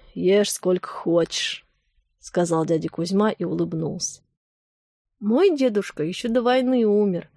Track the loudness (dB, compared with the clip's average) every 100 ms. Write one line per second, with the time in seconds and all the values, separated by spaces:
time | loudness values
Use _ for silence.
0 | -16 -2 2 4 2 -2 -2 -2 -2 -8
1 | 0 0 0 -4 -6 -8 _ _ _ _
2 | _ _ -6 -2 0 0 0 -2 -2 -6
3 | -2 0 0 0 -4 -2 -4 -4 -6 -6
4 | -10 -12 _ _ _ _ _ _ _ _
5 | _ -8 0 4 4 4 0 0 -4 -4
6 | -6 -4 -2 0 2 2 2 2 4 4
7 | 2 0 -6